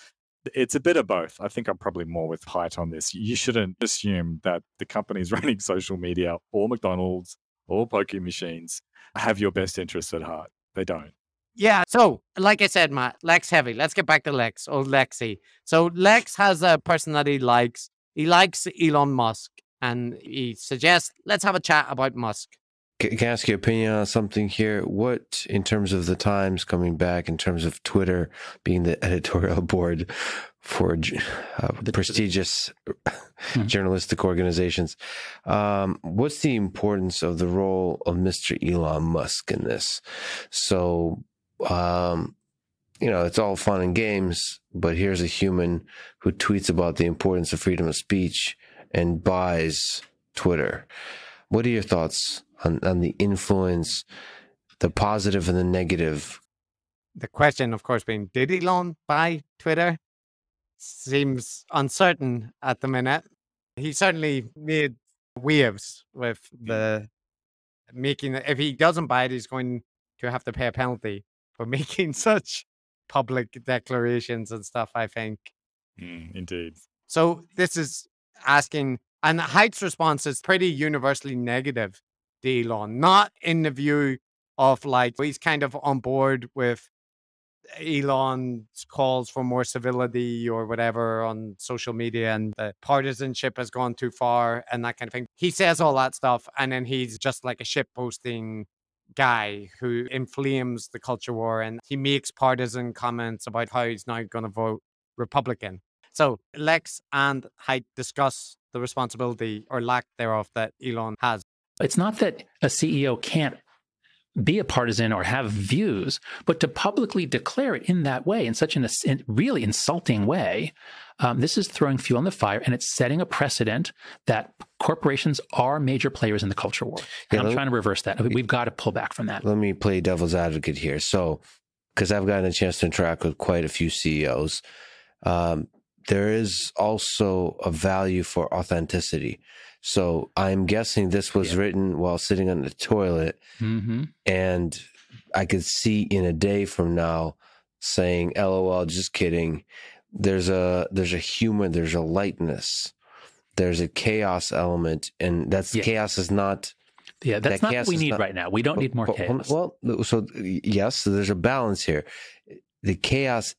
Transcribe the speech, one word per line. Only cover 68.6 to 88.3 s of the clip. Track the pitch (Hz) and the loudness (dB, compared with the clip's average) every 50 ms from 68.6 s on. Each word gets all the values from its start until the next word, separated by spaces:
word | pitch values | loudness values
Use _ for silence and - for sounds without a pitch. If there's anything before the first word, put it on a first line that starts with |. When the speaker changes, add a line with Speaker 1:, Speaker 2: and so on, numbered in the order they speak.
| 147 151 135 | 0 -2 0
Speaker 2:
doesn't | 120 156 165 175 170 165 131 | 4 4 4 4 2 0 0
buy | 127 127 127 | 2 2 2
it, | 127 | 0
he's | 127 123 110 - | -2 -6 -8 -8
going | 131 131 127 123 123 120 - _ _ _ _ _ _ _ | -6 -4 -4 -4 -4 -6 -8 _ _ _ _ _ _ _
to | - 123 | -6 -4
have | 120 127 - | -4 -4 -6
to | - 110 | -6 -6
pay | - 131 120 | -2 -2 -2
a | |
penalty | - - 131 127 123 104 - 107 101 101 - _ _ _ _ _ _ | 0 0 -2 -2 -2 -4 -6 -8 -8 -8 -12 _ _ _ _ _ _
for | - 117 | -10 -6
<laughs> | 113 127 135 | -4 -2 -4
making | 151 - - - 190 160 139 | -4 -4 -4 -4 -4 -4 -2
such | - - 233 220 202 - - - - - _ _ _ _ _ _ _ _ _ | -2 2 2 2 2 0 -4 -10 -12 -12 _ _ _ _ _ _ _ _ _
public | - 139 135 110 131 127 120 110 - 123 117 | -2 -2 0 0 0 -2 -4 -4 -8 -14 -6
declarations | - 127 123 - - 127 123 120 120 120 120 117 - 120 113 113 101 | -2 -2 -2 -2 -2 -2 0 0 0 0 0 -2 -4 -6 -8 -8 -8
and | 113 113 101 | -10 -12 -12
stuff, | - - 120 113 - - | -8 -6 -6 -6 -4 -4
I | 120 113 107 | -6 -6 -4
think. | - 117 113 107 107 104 - - _ _ _ _ _ _ _ _ _ - | -6 -8 -8 -8 -8 -10 -14 -20 _ _ _ _ _ _ _ _ _ -18
Speaker 1:
Mm, | 90 87 87 85 82 82 92 | -16 -14 -14 -14 -14 -14 -12
indeed. | 92 92 87 92 87 85 82 80 - - _ _ _ _ - | -12 -10 -8 -8 -8 -8 -10 -14 -18 -20 _ _ _ _ -6
Speaker 2:
So | - 165 160 170 170 160 170 _ - | 0 2 4 2 2 0 -8 _ -2
this | - 185 175 - 170 | 0 0 0 0 -2
is | 156 135 - - - _ _ _ _ _ _ - - | -4 -4 -6 -12 -14 _ _ _ _ _ _ -6 0
asking, | 131 139 147 147 - - 151 139 135 127 117 _ _ _ _ - | 4 4 4 4 2 -2 -4 -2 -2 -4 -6 _ _ _ _ 0
and | 156 160 170 | 0 2 2
Haidt's | 165 147 123 190 214 233 - - | 0 2 6 6 6 6 4 -2
response | 202 180 - - 165 160 151 139 - - | -4 -4 -2 0 2 2 2 2 0 -4
is | 180 - | -6 -4
pretty | - - 190 185 185 185 | 0 2 2 4 4 2
universally | 160 135 147 156 151 143 123 139 139 - - 143 131 | 0 0 0 0 0 0 2 0 0 0 -4 -6 -4
negative | 123 120 120 120 127 131 143 127 120 110 95 95 - _ _ _ _ _ _ _ _ - | -4 -2 0 0 -2 -2 -2 -2 -2 -4 -4 -6 -12 _ _ _ _ _ _ _ _ -2
to | 131 131 123 117 | 0 0 2 0
Elon, | 117 117 107 107 104 110 123 | 0 -2 -4 -4 -6 -2 4
not | 147 180 185 202 208 202 _ _ | 6 8 8 8 6 6 _ _
in | - 170 165 165 160 | -2 0 2 2 2
the | 156 | 0
view | 135 127 143 147 147 147 143 139 131 123 _ _ _ _ _ _ _ - | 0 0 0 2 2 2 2 2 0 -4 _ _ _ _ _ _ _ 4
of, | 139 135 135 120 - | 4 4 4 4 0
like, | 143 131 123 123 123 117 - | 0 2 2 2 2 0 -2
he's | 139 151 139 - | -4 -4 -4 -2
kind | - 170 156 151 143 | 0 0 0 0 0
of | 135 120 147 | -2 -4 -2
on | - 143 139 135 | 0 0 0 0
board | 113 127 131 135 135 135 135 127 120 120 - | 0 -2 0 2 2 2 2 0 -2 -6 -4
with | 139 127 120 120 113 - _ _ _ _ _ _ _ _ _ _ _ _ _ _ _ _ - - - | -2 0 0 0 -2 -6 _ _ _ _ _ _ _ _ _ _ _ _ _ _ _ _ -20 -16 -10
Elon's | 160 160 160 143 139 139 135 131 135 131 | -4 -2 -2 0 2 2 2 2 2 0